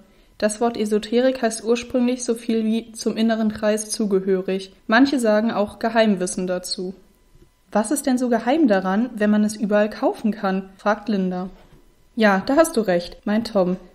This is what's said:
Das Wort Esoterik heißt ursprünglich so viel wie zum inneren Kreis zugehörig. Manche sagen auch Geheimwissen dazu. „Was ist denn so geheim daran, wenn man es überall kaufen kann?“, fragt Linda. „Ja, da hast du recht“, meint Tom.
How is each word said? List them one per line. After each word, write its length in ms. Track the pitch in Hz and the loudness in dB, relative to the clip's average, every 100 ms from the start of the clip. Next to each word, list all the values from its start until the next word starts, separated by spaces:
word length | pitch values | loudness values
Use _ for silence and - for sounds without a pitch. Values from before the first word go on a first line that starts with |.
| - _ _ - | -16 _ _ -4
Das 220 | 214 - | -2 0
Wort 160 | 240 233 | -2 0
Esoterik 680 | 214 214 214 233 262 262 | -2 -2 0 0 2 0
heißt 220 | 226 220 | -2 -2
ursprünglich 640 | 214 240 - 254 240 247 - | -2 -2 0 0 0 -2 -4
so 100 | 233 | -4
viel 300 | - 226 220 | -2 -2 0
wie 260 | 226 - | -2 -4
zum 240 | - 226 220 | -8 -4 0
inneren 380 | 226 220 220 | 0 2 -2
Kreis 380 | 214 214 214 - | -2 0 0 -2
zugehörig. 840 | - 208 190 190 190 190 190 190 - - | -4 0 0 0 -2 -2 -6 -6 -14 0
Manche 320 | 220 277 277 | 4 4 4
sagen 320 | 226 214 226 | 2 2 2
auch 280 | 180 202 - | 0 -4 -4
Geheimwissen 680 | 226 226 220 185 180 - 180 | -2 2 2 2 0 -4 -4
dazu. 460 | 180 180 - 185 190 _ _ _ - - _ _ | -4 -6 -8 -8 -10 _ _ _ -20 -20 _ _
„Was 200 | 208 226 | -2 0
ist 140 | 285 - | -2 0
denn 120 | 254 | 0
so 120 | 247 | 2
geheim 380 | 226 240 320 285 | 0 2 2 4
daran, 440 | 190 185 196 254 208 | 4 2 0 -2 0
wenn 140 | 208 | 2
man 140 | 214 | 2
es 120 | 214 214 | 2 0
überall 340 | 202 208 214 | 0 2 0
kaufen 420 | - 285 415 220 | 0 -2 -2 -4
kann?“, 380 | 196 196 190 190 - | -2 -2 -4 -6 -6
fragt 300 | 202 220 - | -2 -2 -2
Linda. 420 | 202 185 180 185 - - - _ _ _ - | -2 -2 -4 -8 -14 -20 -20 _ _ _ 0
„Ja, 280 | 214 190 196 | 2 4 2
da 100 | 285 | 4
hast 200 | 330 277 | 4 2
du 40 | |
recht“, 360 | 208 175 175 - - | 0 0 -2 -8 -2
meint 260 | 214 226 | -2 0
Tom. 260 | 202 180 185 - | 0 0 0 -8